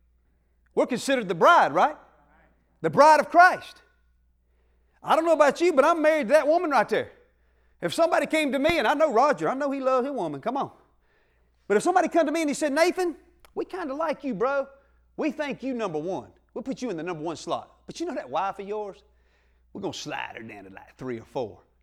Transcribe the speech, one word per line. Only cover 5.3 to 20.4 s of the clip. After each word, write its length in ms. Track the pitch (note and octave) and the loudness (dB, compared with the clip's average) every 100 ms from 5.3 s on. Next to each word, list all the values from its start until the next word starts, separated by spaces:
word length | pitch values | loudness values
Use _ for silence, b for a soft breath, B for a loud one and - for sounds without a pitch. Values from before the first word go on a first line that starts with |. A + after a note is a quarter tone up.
about 260 | D4+ C#4+ - | 4 4 4
you, 120 | F4 | 2
but 100 | C#4 | 4
I'm 180 | D4+ E4+ | 4 4
married 260 | D#4 D#4 A3 | 2 2 2
to 60 | |
that 140 | D4+ C#4+ | 2 4
woman 220 | E4+ E4+ | 0 2
right 180 | B3+ G#3 | 0 2
there. 240 | F#3+ - - _ _ _ _ _ _ | -2 -4 -12 _ _ _ _ _ _
If 120 | F3 | -6
somebody 340 | - E4 E4+ D4 | 0 0 0 0
came 240 | D#4 D4 | -2 -2
to 80 | C4 | 0
me, 180 | D4+ E4+ | 0 2
and 100 | A3+ | 0
I 60 | |
know 180 | D4 D#4 | 2 2
Roger, 380 | A3 D4 D#3 D#3+ | 4 2 2 -2
I 60 | C4 | -4
know 160 | C#4+ | -4
he 80 | C4+ | -4
loves 260 | C4 C4 C4+ | 0 0 -2
his 100 | C4 | -4
woman, 240 | E3 C#3 | -6 -6
come 160 | G#3 C4+ | -6 -6
on. 160 | D#3 _ _ _ _ _ _ _ _ _ - | -8 _ _ _ _ _ _ _ _ _ -2
But 100 | G3+ | 0
if 60 | |
somebody 260 | D#4+ F#4 E4 | 2 0 2
come 160 | E4+ D#4 | 0 0
to 60 | |
me 100 | D#4+ | -2
and 80 | D4+ | -4
he 40 | |
said, 200 | B3+ D4+ | -2 -2
"Nathan, 420 | C#4+ F4 F#4 F4 C4+ _ _ _ - | 0 0 0 -4 -6 _ _ _ -12
we 100 | E4+ | -10
kinda 280 | F#4 D#4 | -10 -10
like 300 | C#4+ D#4+ - | -6 -6 -4
you, 100 | C#4 | -6
bro. 340 | F#3 B3+ C#4 C#4 b b b b - | -4 -2 -2 -6 b b b b -6
We 160 | D4 | -6
think 320 | C4 C#4+ F#3 | -4 -8 -8
you 100 | C4 | -8
number 260 | A#3 G3+ D3+ | -6 -6 -6
one." 320 | E3+ E3 G2 _ _ | -6 -8 -10 _ _
We'll 100 | B3 | -14
put 180 | C4+ A3 | -10 -8
you 80 | B3+ | -8
in 80 | E3 | -8
the 60 | |
number 200 | E3+ D#3+ | -8 -8
one 120 | E3 D3+ | -8 -10
slot. 360 | F3 B2 - _ - | -6 -8 -8 _ -20
But 140 | - | -10
you 60 | E4+ | -8
know 100 | C4+ | -8
that 140 | C3+ | -6
wife 300 | D3+ G3 F#3 | -4 -4 -8
of 80 | G3 | -10
yours? 360 | G#3+ G#3 - _ _ _ _ _ _ _ | -10 -10 -16 _ _ _ _ _ _ _
We're 80 | - | -10
gonna 120 | D#3 | -10
slide 400 | - D3+ C3 A#2+ | -10 -10 -10 -10
her 80 | - | -12